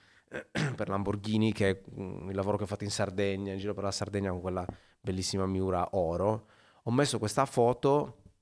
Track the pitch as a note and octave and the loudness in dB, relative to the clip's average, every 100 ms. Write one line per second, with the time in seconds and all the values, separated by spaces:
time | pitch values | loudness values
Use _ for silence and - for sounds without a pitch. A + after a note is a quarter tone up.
0 | _ _ _ C3+ - - D3+ B2 G#2 G2 | _ _ _ -12 -6 -2 -2 -2 -2 0
1 | G2+ G2+ G#2 G#2+ A2 G#2 G2 F#2+ - - | 0 -2 0 2 2 4 2 2 -4 -10
2 | F#2+ G2 F#2 G2 G2 G#2 G2+ G#2 G2+ - | -10 -8 -6 -2 0 0 -2 -4 -4 -2
3 | G2 F#2+ G2+ G2 G2 F#2+ G2+ G2 G2 - | -2 0 0 0 -4 -4 -4 -4 -4 -4
4 | G2+ G2+ G2 F2+ F#2 F#2 F2+ - _ _ | -4 -2 -2 -2 -2 -4 -4 -10 _ _
5 | - F#2+ F2+ G2 F#2+ F#2+ F#2+ F2+ F2 G2 | -4 -2 -2 0 0 2 2 0 0 0
6 | E2 E2+ G2 A2+ - _ _ _ - A#2+ | 0 2 2 0 -4 _ _ _ 0 2
7 | C#3+ A2+ G#2 - C3+ - A#2 B2+ C#3 C#3+ | 2 2 0 2 2 4 4 4 4 4
8 | C#3 - - _ | 0 -8 -20 _